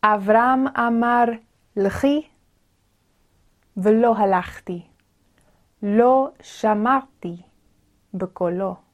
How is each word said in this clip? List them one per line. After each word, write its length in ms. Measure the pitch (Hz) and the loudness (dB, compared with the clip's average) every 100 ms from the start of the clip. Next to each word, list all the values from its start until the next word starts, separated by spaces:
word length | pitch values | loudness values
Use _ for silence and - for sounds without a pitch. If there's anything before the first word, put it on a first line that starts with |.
אברהם 600 | 214 208 196 220 247 262 269 | 2 0 2 2 4 0 -2
אמר, 560 | - 233 233 240 240 233 226 _ _ _ - | -2 -2 0 0 0 0 -2 _ _ _ -4
"לכי", 520 | 196 - 269 294 302 _ _ _ _ _ _ _ _ _ _ _ _ _ _ - | -4 0 0 0 -4 _ _ _ _ _ _ _ _ _ _ _ _ _ _ -4
ולא 400 | 196 220 233 220 | 2 4 4 2
הלכתי. 720 | 202 185 180 - - 175 - _ _ _ _ _ _ _ _ _ | 2 0 -2 -14 -12 -12 -14 _ _ _ _ _ _ _ _ _
לא 480 | 208 208 247 262 277 _ | -2 2 4 4 0 _
שמעתי 1000 | - - 220 208 220 269 262 _ 175 175 - _ _ _ _ _ _ | -20 -6 -2 0 0 -2 -2 _ -14 -14 -20 _ _ _ _ _ _
בקולו. 640 | 190 180 - 180 180 190 185 _ | -10 -10 -6 -4 -4 -6 -8 _